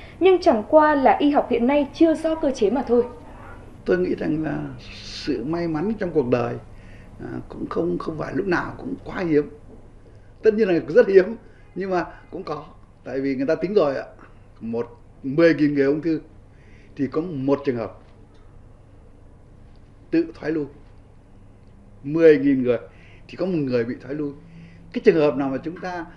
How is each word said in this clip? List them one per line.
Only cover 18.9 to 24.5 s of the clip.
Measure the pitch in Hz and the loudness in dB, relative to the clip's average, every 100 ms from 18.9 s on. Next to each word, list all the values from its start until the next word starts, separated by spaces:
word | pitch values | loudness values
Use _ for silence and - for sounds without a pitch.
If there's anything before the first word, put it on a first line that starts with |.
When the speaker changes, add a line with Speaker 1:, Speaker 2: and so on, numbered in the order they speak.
| - - - - - - - - - - - - | -20 -20 -20 -20 -20 -20 -20 -20 -20 -20 -20 -4
Speaker 2:
tự | 160 165 | -2 -2
thoái | - 143 | -6 -6
lui. | 160 139 - - - - - - - - - - - - - | -6 -6 -12 -20 -20 -20 -20 -20 -20 -20 -20 -20 -20 -20 -16
Mười | 139 156 165 147 | -6 6 8 8
nghìn | 139 135 | 6 2
người | 123 117 - - - - - | 2 0 -4 -20 -20 -20 -16
thì | - | -6
có | 180 | -4
một | 175 | -2
người | 139 123 | 0 0
bị | 117 123 | -2 -6
thoái | 123 | -10
lui. | 151 147 139 - | -8 -8 -10 -18